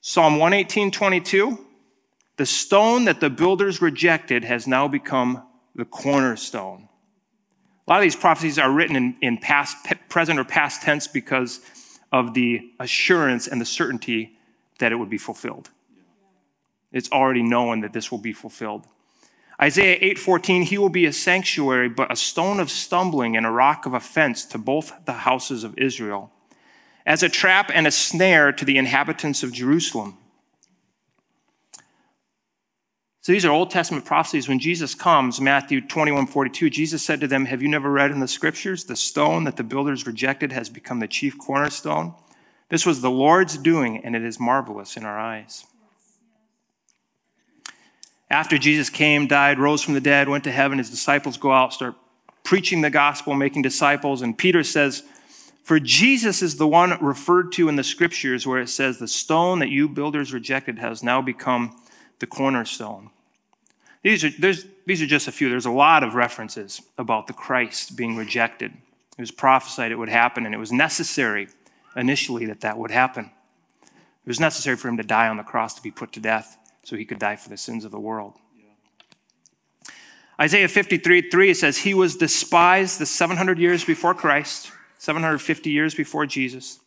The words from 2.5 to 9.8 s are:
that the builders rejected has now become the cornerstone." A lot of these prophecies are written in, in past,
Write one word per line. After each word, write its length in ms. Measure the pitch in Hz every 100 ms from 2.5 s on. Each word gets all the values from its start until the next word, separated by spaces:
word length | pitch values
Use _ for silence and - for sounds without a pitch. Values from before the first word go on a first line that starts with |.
| - - 202 220 240 233
that 140 | 160
the 100 | 151
builders 500 | 127 170 190 196 170
rejected 640 | 170 131 175 160 - 123
has 240 | 117 120 113
now 200 | 131 143
become 540 | 139 - 131 123 123 - _ _
the 100 | -
cornerstone." 1040 | 117 - 139 143 131 110 - 120 95 95 107 _ _ _ _ _ _ _ _ _ -
A 20 |
lot 80 | 175
of 60 |
these 120 | 196 151
prophecies 440 | 185 160 160 143
are 120 | 135
written 240 | 139 165 139
in, 220 | 123 123
in 140 | 131 117
past, 440 | - 147 139 -